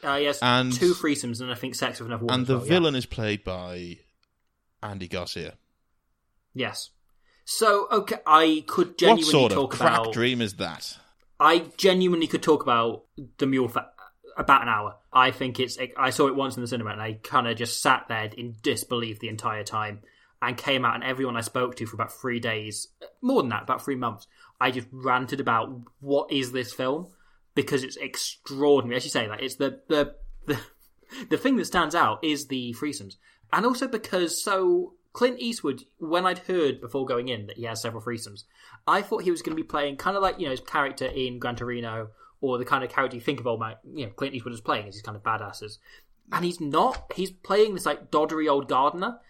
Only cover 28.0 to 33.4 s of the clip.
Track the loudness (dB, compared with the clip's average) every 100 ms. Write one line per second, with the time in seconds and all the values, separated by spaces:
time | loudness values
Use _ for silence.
28 | -10 -6 -8 -8 -12 0 4 4 4 -2
29 | 0 -2 -2 -4 -8 -2 -2 -2 0 2
30 | 2 -4 -14 -12 -4 -4 -4 _ _ _
31 | _ -16 -2 0 2 2 2 0 2 4
32 | 4 4 0 -2 -2 -4 -4 -4 -6 -6
33 | -12 -18 _ _